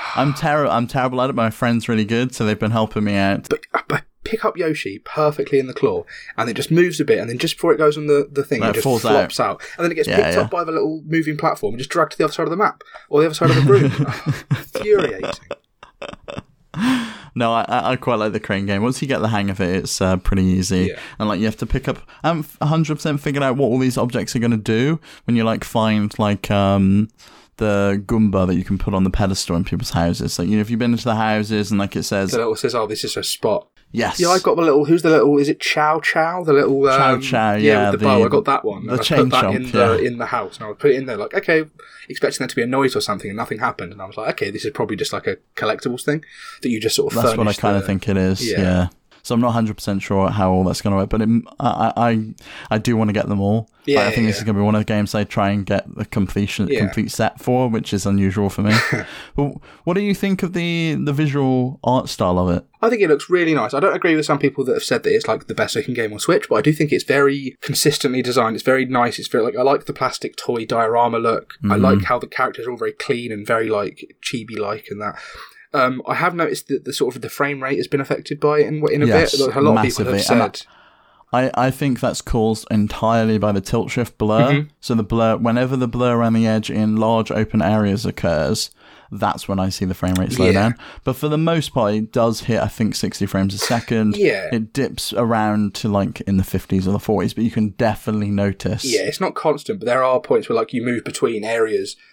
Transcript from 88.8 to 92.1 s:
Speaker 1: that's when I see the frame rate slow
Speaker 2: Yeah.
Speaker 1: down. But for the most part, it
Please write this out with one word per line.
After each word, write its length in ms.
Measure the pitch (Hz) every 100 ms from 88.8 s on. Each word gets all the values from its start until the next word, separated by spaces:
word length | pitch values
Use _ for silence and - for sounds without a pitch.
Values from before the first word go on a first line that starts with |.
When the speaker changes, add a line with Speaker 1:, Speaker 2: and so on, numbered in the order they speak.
| - - -
Speaker 1:
that's 380 | 101 101 - -
when 100 | 95
I 100 | 95
see 160 | -
the 100 | 92
frame 200 | 95 90
rate 160 | 92 90
slow 140 | - 92
Speaker 2:
Yeah. 60 |
Speaker 1:
down. 220 | 98 110 123 - -
But 140 | - 123
for 100 | 151
the 100 | 151
most 360 | 165 165 -
part, 200 | 135 104
it 180 | 107 110